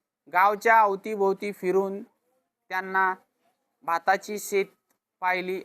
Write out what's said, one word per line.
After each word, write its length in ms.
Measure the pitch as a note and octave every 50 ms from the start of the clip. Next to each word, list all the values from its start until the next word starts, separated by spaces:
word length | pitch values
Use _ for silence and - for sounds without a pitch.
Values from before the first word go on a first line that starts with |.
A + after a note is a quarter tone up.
| _ _ _ _ _ - D#3
गावच्या 480 | F3 F#3+ G3+ G#3+ G3+ G#3+ A3+ A3+ A3+
अवतीभोवती 720 | A3 G3+ G3 F#3+ - A3 A3 G3+ G3 G3 G3 - G#3 G3+ G3
फिरून 500 | - F#3+ F3+ F#3 F#3+ G3 G3 G3 G3+ A#3
त्यांना 1120 | - _ _ _ _ _ _ _ _ _ _ _ - F#3 F#3 F#3+ F#3+ F#3+ F#3+ F#3+ F#3 F#3 F#3+ _ _ _ _ _ _ _ _ _ _ _ _ _
भाताची 540 | D#3 E3+ E3 - F#3 F#3+ G3 G3 - G#3+ G3+
शेत 280 | - - G#3 G3 F#3+ F#3+ _ _ _ _ _ _ _ _ _ _ F3+
पाहिली 400 | F3+ F#3 F#3 F3+ F#3 F#3 F#3 -